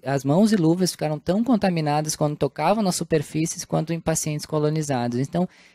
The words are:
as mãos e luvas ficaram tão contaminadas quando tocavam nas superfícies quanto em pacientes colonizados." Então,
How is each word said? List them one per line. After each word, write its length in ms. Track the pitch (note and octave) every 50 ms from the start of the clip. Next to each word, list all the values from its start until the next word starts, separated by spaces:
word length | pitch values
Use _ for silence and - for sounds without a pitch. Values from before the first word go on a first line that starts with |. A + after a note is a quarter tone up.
| -
as 200 | B2+ C#3 C#3+ -
mãos 260 | C#3 D3 F3+ A3 G#3
e 60 | A3
luvas 340 | G3+ D#3+ D#3 E3+ F#3 F#3 E3+
ficaram 260 | - - D#3 D3+ D#3
tão 240 | D3 - - F3+ G#3+
contaminadas 720 | A#3 C4+ B3 G3+ - F#3+ F3 E3 D#3 D3 D3 D3+ D3+ D#3 -
quando 220 | - D#3 D3 D3+
tocavam 480 | - D3 C3+ - - D3+ E3+ G#3 A3+ G#3
nas 120 | F#3 -
superfícies 680 | - F3 - E3 D3+ C#3 - - D#3 D#3+ E3 - F3+ -
quanto 300 | - - D#3+ D#3+ D#3 E3
em 80 | E3
pacientes 440 | - E3 D#3+ - - D#3 D3+ D3 -
colonizados." 760 | - D#3 D3+ D3+ D3+ D#3 D#3+ D3+ D3 C3+ A#2+ A#2+ A#2+ A#2+ B2
Então, 280 | C#3 - - E3+ F3+ - - - - -